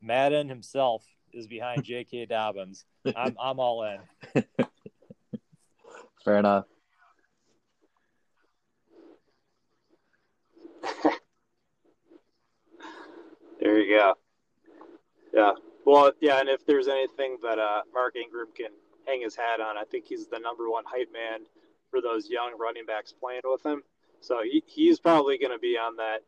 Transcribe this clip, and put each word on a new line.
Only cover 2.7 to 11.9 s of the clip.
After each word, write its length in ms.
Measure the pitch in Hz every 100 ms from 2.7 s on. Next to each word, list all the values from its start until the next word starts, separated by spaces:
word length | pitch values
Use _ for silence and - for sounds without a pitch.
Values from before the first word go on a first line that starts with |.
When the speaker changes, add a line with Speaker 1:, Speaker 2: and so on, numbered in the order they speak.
| 95 - _ 135
Speaker 1:
I'm, 220 | 113 127 117
I'm 200 | 131 131
all 240 | 127 113
in. 580 | 107 101 - _ - -
Speaker 2:
<laughs> 20 | - - - _ - - - - _ - _ _ _ _ - - - _
Fair 140 | - 104
enough. 260 | 104 101 101 _ _ _ _ _ _ _ _ _ _ _ _ _ _ _ _ _ _ _ _ _ _ - - - _ _ _ _ _ _ _ _ _ _ _ _ _ _ - -
Speaker 3:
<laughs> 380 | - - - - - _ _ _ _ _ _